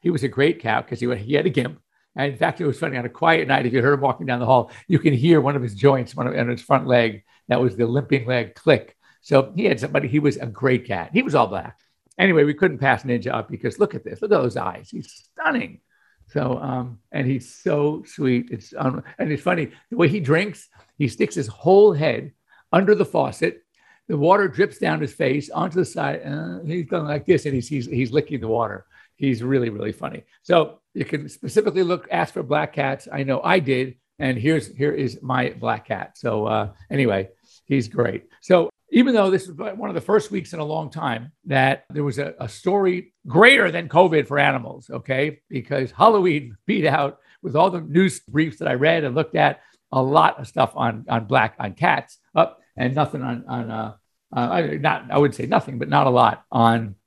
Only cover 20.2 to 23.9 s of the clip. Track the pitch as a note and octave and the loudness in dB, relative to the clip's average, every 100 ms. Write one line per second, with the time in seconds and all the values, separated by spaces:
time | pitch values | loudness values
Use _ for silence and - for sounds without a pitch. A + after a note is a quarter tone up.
20.2 | C3+ D#3 - - - _ _ _ C#3 - | 0 0 0 -8 -20 _ _ _ -4 -2
21.2 | - - A#2+ - E3 G3 G#3+ D#3 D#3 A#2 | -4 -2 -8 -4 6 8 8 6 0 -2
22.2 | C#3 _ _ _ _ F3 G3 G#3 D#3+ E3 | -6 _ _ _ _ 2 4 2 2 0
23.2 | C3+ - - - _ _ _ | -2 -2 -4 -4 _ _ _